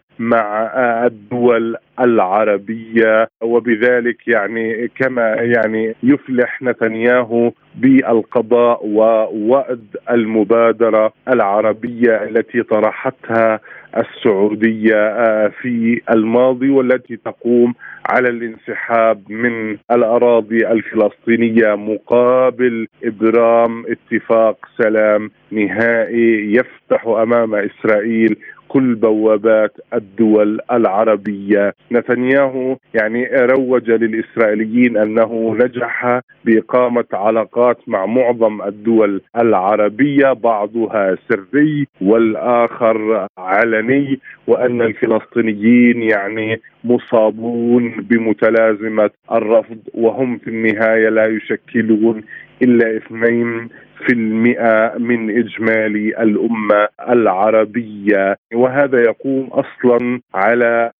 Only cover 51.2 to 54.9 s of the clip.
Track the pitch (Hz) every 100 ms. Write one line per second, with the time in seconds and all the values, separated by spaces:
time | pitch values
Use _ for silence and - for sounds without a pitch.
51.2 | 110 110 - 107 _ 117 110 107 113 110
52.2 | - - - - 127 117 113 110 - 113
53.2 | 117 117 117 117 117 - - - - 120
54.2 | 110 110 120 120 117 110 113